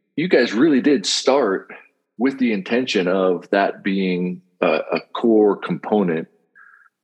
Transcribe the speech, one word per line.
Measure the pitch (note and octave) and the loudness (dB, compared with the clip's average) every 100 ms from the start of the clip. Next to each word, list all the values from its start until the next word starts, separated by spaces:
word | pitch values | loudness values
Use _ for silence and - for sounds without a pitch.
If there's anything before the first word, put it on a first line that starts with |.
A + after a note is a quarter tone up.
| _ - | _ -6
you | F3+ | 0
guys | D#3 A#2+ | 2 2
really | G2+ D#3+ C3 | 2 2 4
did | C#3 C3 - | 2 0 0
start | - - C3+ A2 F#2+ - - - _ _ - | -2 0 2 0 -2 -6 -18 -20 _ _ -4
with | C3 C3 | -4 0
the | B2 | -2
intention | G#2 F#2 A#2+ C3 G#2 F2+ | -2 -2 -4 -2 -2 0
of | F#2+ F#2 F2 - | 2 2 0 -2
that | G2+ F#2+ - | 0 0 -2
being | G2+ G2 F#2+ F2 F2+ F2+ - _ | -4 -2 -2 -2 -4 -8 -14 _
a, | F2+ D#2 - | 0 0 -2
a | E2 - | -6 -8
core | - A#2 G#2+ G#2 F#2+ | -4 2 4 4 2
component | - E2+ - G#2+ F#2 D#2+ - _ _ - - _ _ _ | -4 -8 -2 0 0 -2 -6 _ _ -20 -20 _ _ _